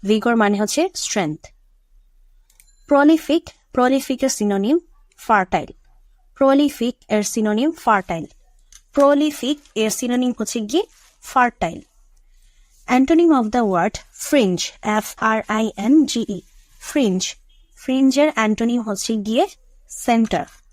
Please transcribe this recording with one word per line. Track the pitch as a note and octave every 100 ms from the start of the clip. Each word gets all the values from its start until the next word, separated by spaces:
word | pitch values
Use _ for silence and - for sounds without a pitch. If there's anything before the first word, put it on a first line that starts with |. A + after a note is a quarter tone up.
ভিগর | F#3+ G#3+ A#3 A#3
মানে | G#3 G3+
হচ্ছে | G#3 - F4+
স্ট্রেংথ। | - - - E3+ D#3 - _ _ _ _ _ _ _ _ _ _ _ _ _ _
প্রলিফিক, | C#4+ C#4+ D#4+ - D#4 - _ _
প্রলিফিক | - B3 C4+ C4+ B3+
এর | C4
সিনোনিম | - G#3 G3 G3+ D#4+ - _ _ _
ফার্টাইল। | - A3 F#3 F3+ - - _ _ _ _ _
প্রলিফিক | _ C4+ C#4 D4 C#4+ A#3 - _
এর | G#3+
সিনোনিম | G3+ - G#3+ G#3+ C#4
ফার্টাইল। | E4 - G#3 F#3 E3 D3+ _ _ _ _ - _
প্রলিফিক | - C#4 C#4+ D4+ D4 B3 D4 _
এর | - A3
সিনোনিম | G#3 B3 B3 B3+ A#3+
হচ্ছে | A3 A#3+
কি? | G#3+ C#4 A4 _ _ _
ফার্টাইল। | - C4 B3 - E3+ - - _ _ _ _ _ _ _ _ _ -
Antonym | B3 C4+ E4 E4+
of | C#4+ G#3+
the | B3
word | A3+ F3+ F#3 - - - -
fringe, | D4 G#3 F3 - -
এফ | - G#3+ G#3 -
আর | A3 A3 -
আই | G#3+ A3 -
এন | G#3 D4+
জি | C#4+ A#3+ A3+
ই, | F#3+ - - _ _
ফ্রিঞ্জ। | - D4+ A#3+ F#3 - - _ _ _ _
ফ্রিঞ্জের | - C4 C4+ C4 D4+
অ্যান্টোনিম | D4 A3 G#3+ A3+ A#3+
হচ্ছে | G#3+ G3+ - A3+
গিয়ে | G3+ A3+ F#4+ - _ _ _
সেন্টার। | - - A#3 A3+ F3 - - _